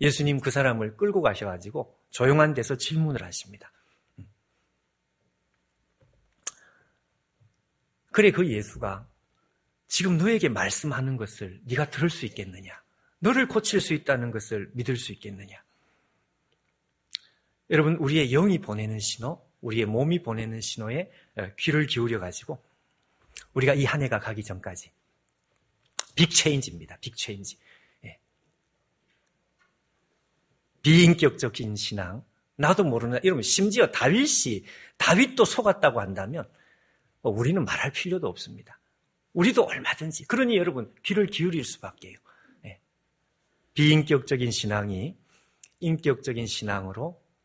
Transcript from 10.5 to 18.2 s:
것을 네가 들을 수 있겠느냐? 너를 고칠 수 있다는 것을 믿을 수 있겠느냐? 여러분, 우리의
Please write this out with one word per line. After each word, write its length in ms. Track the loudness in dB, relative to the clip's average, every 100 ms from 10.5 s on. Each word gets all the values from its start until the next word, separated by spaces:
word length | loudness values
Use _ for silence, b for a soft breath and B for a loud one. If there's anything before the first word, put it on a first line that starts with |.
| 0 -2 -4 -4 -4 -4 -4
것을 440 | -6 -10 -14 -14 -6
네가 260 | -4 -4
들을 200 | -2 -2
수 160 | -2 -8
있겠느냐? 540 | -10 -14 -14 -18 -20 _ _ _ _
너를 300 | 0 2 2
고칠 320 | 0 0 0
수 140 | 0 -2
있다는 360 | 0 -2 -2
것을 400 | -6 -6 -8 -8 -6
믿을 220 | -4 -4
수 160 | -6
있겠느냐? 500 | -12 -16 -16 -18 -20 _ _ _ _ _ _ _ _ _ _ _ _ _ _ _ -18 b b b _ 0
여러분, 260 | 2 4 2
우리의 340 | 2 2